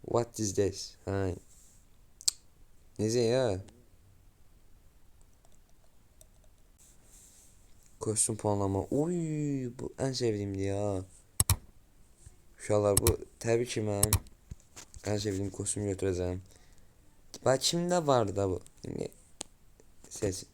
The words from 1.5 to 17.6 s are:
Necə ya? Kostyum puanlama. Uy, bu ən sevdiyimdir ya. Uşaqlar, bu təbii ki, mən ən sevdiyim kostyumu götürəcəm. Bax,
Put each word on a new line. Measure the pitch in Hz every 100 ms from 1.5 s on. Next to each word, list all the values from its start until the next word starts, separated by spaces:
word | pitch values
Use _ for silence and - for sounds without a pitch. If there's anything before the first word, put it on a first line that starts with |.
| - - - - - - - - - - - - - - -
Necə | 107 120
ya? | 113 127 123 95 95 - - - - - - _ - - - - - - - - - - - - - - - - - - - - - - - - - - - - - - - - - - - -
Kostyum | - 107 - 110
puanlama. | 107 101 98 95 -
Uy, | 135 160 175 160 151 147 139 123 127
bu | 127 -
ən | 135 127
sevdiyimdir | 120 104 101 98
ya. | 98 98 104 95 95 - - - - - - - - - - - - - - -
Uşaqlar, | - 104 104 98
bu | 113 - - -
təbii | 117 117 123
ki, | - 107
mən | 101 104 107 - - - - - - - - -
ən | 107
sevdiyim | 104 95 101
kostyumu | - 101 - 104
götürəcəm. | 95 98 90 90 92 98 - - - - - - - - -
Bax, | 120 131